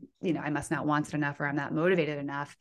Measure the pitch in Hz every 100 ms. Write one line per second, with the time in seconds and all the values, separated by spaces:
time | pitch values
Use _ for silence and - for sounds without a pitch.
0 | - - - 143 143 143 - 147 147 147
1 | 151 151 147 - 143 147 139 156 180 180
2 | 147 143 139 143 143 -